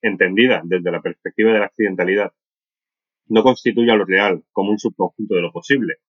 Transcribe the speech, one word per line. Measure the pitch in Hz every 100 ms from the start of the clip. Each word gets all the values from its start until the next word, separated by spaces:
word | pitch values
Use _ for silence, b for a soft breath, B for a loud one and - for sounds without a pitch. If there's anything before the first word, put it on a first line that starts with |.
entendida | 113 92 92 95 127 95 85
desde | 90 87
la | 85
perspectiva | 87 - - - 110
de | 110
la | 101
accidentalidad, | - 104 92 90 101 98 _ _ _ _ _ _ _ _ _ _
no | 110
constituye | 120 123 123 113 117
a | 110
lo | 92
real | 95 101 87 _
como | - 101
un | 104
subconjunto | - - 90 - 107
de | 92
lo | 85
posible | 85 - 139 98 -